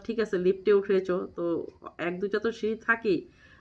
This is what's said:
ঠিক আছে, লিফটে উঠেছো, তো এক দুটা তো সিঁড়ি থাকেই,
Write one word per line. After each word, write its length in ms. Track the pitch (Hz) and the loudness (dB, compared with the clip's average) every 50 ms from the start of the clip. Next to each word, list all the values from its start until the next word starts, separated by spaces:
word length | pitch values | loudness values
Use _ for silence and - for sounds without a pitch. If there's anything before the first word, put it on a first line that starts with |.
| - | -6
ঠিক 160 | - 226 226 | -4 -2 -2
আছে, 180 | 214 208 - 175 | -2 0 0 2
লিফটে 340 | 180 180 196 190 - 220 208 | 2 2 2 2 4 4 4
উঠেছো, 540 | 202 196 208 196 190 190 185 175 185 196 | 4 4 4 2 2 2 0 -2 -2 -2
তো 180 | 196 - - 170 170 170 151 - - - _ - - - - | -6 -6 -4 -2 -2 -2 -2 -4 -8 -12 _ -20 -16 -10 -6
এক 220 | 156 175 180 180 | -6 -6 -4 -4
দুটা 180 | 196 196 214 214 | -2 -2 -2 -2
তো 140 | - 233 226 | -2 -2 -2
সিঁড়ি 240 | - - 214 220 | -2 -2 -4 -4
থাকেই, 520 | 220 - - 226 233 233 214 175 - - - - - - - - - | -2 0 0 0 0 2 0 0 0 -2 -6 -16 -20 -20 -20 -20 -20